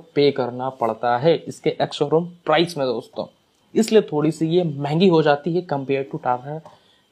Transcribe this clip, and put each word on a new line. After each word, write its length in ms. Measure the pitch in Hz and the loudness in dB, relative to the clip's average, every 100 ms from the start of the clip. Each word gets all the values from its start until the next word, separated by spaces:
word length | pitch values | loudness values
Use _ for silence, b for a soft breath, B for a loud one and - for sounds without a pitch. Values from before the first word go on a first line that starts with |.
| - 147 | 0 2
पे 140 | 143 | 2
करना 380 | 139 120 127 131 | 2 -2 -4 -8
पड़ता 460 | - 117 110 120 120 | -4 -4 -2 0 2
है 180 | 156 156 | 4 2
इसके 320 | - - - | 0 -6 -4
एक्स 260 | - 147 - | -2 -4 -2
शोरूम 280 | 147 156 175 - - | 0 0 -2 -6 0
प्राइस 320 | 156 170 147 | 2 2 -2
में 80 | 131 | -4
दोस्तों, 380 | 113 - - - _ _ _ _ - | -4 -8 -10 -12 _ _ _ _ -2
इसलिए 260 | 220 220 | 2 2
थोड़ी 280 | 202 147 151 | 2 0 -2
सी 160 | 160 160 | 0 0
ये 160 | 175 | 0
महंगी 440 | 170 139 143 156 190 | 0 -2 -4 2 4
हो 140 | 160 | 6
जाती 340 | 151 143 175 170 | 4 2 0 -4
है 100 | 175 | -2
compare 380 | 143 131 135 135 | -4 -2 -4 -4
to 160 | 151 | -6
Tata 380 | 127 123 131 156 - b b b b | -4 -4 -4 -12 -12 b b b b